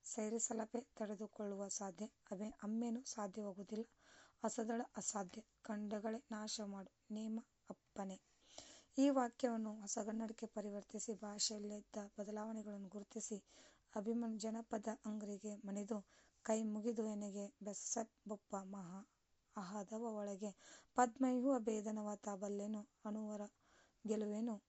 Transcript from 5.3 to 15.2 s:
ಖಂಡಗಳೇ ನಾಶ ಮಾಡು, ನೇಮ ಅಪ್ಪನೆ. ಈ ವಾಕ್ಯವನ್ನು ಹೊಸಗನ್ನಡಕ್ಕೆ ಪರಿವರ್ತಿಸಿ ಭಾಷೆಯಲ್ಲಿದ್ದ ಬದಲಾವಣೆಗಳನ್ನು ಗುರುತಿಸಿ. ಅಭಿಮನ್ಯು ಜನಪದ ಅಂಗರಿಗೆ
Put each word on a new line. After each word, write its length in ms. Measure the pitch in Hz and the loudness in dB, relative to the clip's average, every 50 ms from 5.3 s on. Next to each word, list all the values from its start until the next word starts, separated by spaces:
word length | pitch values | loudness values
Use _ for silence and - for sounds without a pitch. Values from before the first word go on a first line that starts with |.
| - 220 - _ _ _ _ | -6 -12 -14 _ _ _ _
ಖಂಡಗಳೇ 600 | - 214 208 208 208 214 214 202 226 220 233 - _ | -4 -4 -2 -2 0 -2 0 0 0 -2 -2 -4 _
ನಾಶ 300 | 226 214 214 214 - - 214 | -6 -4 -2 -2 -2 -2 -2
ಮಾಡು, 280 | 202 196 196 190 - _ _ _ _ | -4 -4 -6 -8 -10 _ _ _ _
ನೇಮ 280 | 214 214 220 220 220 226 247 _ _ _ _ - | -4 -2 0 0 -2 -2 -4 _ _ _ _ -12
ಅಪ್ಪನೆ. 520 | 196 _ _ _ _ - 196 190 185 - _ _ - _ - - - - - - - - - _ - | -12 _ _ _ _ -2 -2 -2 -4 -8 _ _ -20 _ -20 -16 -16 -16 -14 -14 -18 -20 -20 _ 6
ಈ 120 | - 269 285 | 10 10 10
ವಾಕ್ಯವನ್ನು 640 | 277 269 247 233 - _ - 240 233 226 220 214 214 | 10 10 6 6 2 _ 2 4 4 2 0 0 -2
ಹೊಸಗನ್ನಡಕ್ಕೆ 720 | 220 208 202 - 233 208 214 220 220 226 214 220 - 226 | -6 -4 -2 0 0 0 0 2 0 0 0 -2 -4 -6
ಪರಿವರ್ತಿಸಿ 680 | 208 - 220 202 208 202 202 190 _ - 214 - - 220 | -4 -4 -4 -4 -2 -4 -4 -6 _ -6 -4 -2 -2 -2
ಭಾಷೆಯಲ್ಲಿದ್ದ 840 | 185 220 208 208 208 - - 220 208 208 208 208 208 202 _ - 214 202 202 _ - | -4 -4 -6 -2 0 0 0 2 0 -4 -4 -4 -6 -8 _ -8 -8 -8 -6 _ -6
ಬದಲಾವಣೆಗಳನ್ನು 680 | 208 202 214 214 214 220 220 220 214 214 208 202 196 | -6 -4 -2 -4 -2 -2 -4 -4 -4 -6 -6 -8 -8
ಗುರುತಿಸಿ. 560 | 190 - 208 202 _ - 220 196 - 220 196 - _ - - - - - - _ _ - | -8 -8 -8 -10 _ -6 -6 -4 -4 -4 -6 -6 _ -20 -20 -20 -20 -20 -20 _ _ -4
ಅಭಿಮನ್ಯು 420 | 220 202 220 233 233 233 226 220 | -2 0 2 2 2 2 0 -2
ಜನಪದ 500 | 214 196 220 220 226 233 _ - 220 208 226 214 - - | 0 0 -2 -2 -2 -2 _ -2 0 0 0 -2 -2 -4
ಅಂಗರಿಗೆ 500 | 214 214 214 | -4 -4 -2